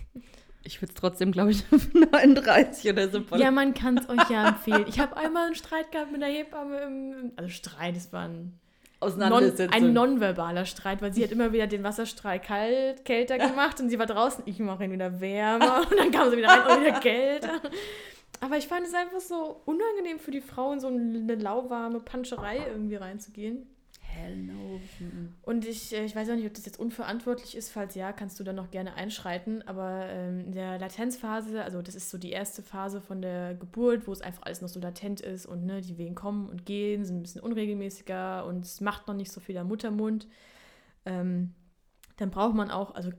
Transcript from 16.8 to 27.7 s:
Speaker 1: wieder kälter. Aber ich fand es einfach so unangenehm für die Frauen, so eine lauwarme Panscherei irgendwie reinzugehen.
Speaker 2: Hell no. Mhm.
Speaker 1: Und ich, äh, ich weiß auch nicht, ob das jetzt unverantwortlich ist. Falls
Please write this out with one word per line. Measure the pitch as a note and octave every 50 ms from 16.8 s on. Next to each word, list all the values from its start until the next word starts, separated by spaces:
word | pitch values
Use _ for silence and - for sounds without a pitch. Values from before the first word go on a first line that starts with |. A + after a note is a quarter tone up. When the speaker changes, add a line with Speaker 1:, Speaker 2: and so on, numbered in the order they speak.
| D4
Speaker 1:
wieder | D#4 A3+ C4
kälter. | - A#3+ G#3+ A#3+ C4 C#4 C#4+ D4+ - - D#4+ D#4+ - C#4+ - - G#3 G#3 - - - - - - - _ - -
Aber | - C4+ D4 D4+
ich | D4 -
fand | F4 F4+ F4+
es | E4+ F4
einfach | F4 F4+ F4 F#4 F#4
so | F4+ - F4 E4+ D#4+ D#4 D4+ - -
unangenehm | - D#4 E4+ A4 A4+ G#4+ G4+ F4 F4 E4 D#4
für | - -
die | C4+ C#4
Frauen, | C4+ C4+ - B3 B3+ C#4 C#4+ C#4
so | C4 C4
eine | B3+ A#3+ A#3 A#3 A3+ A3+ A3 A3+ A#3
lauwarme | G#3+ G#3+ G3 G#3 B3 B3+ B3 B3 A#3 A#3 A#3 A#3 A#3
Panscherei | A#3 - - B3+ B3+ B3 B3+ A3+ G#3 G3+ A3 C4+ D4+ C4
irgendwie | A3 G#3+ G#3+ G#3 G#3
reinzugehen. | G3+ F#3+ F#3 G3 G#3 - - G#3 G#3 G#3 A3 A#3+ C4+ B3+ - - _ _ _ - -
Speaker 2:
Hell | - - E3 E3 E3+ F3 F#3 F#3+
no. | F#3 F#3 F#3+ G3 G3 F#3+ F#3+ F#3 F#3 - - -
Mhm. | F3 F3 F3+ F3+ E3+ E3+ - - -
Speaker 1:
Und | - A#3 A#3 A3 A3+
ich, | A3+ A3 - - A3+
äh, | G#3+ G#3+
ich | G#3+ G#3+
weiß | A3 G#3+ A3
auch | A#3
nicht, | A#3 A3 G#3
ob | G#3
das | - -
jetzt | G#3 - -
unverantwortlich | A3 A#3 A#3 - A3+ - G3+ A#3 A#3 B3 A#3+ B3 - - -
ist. | A3+ G#3+
Falls | -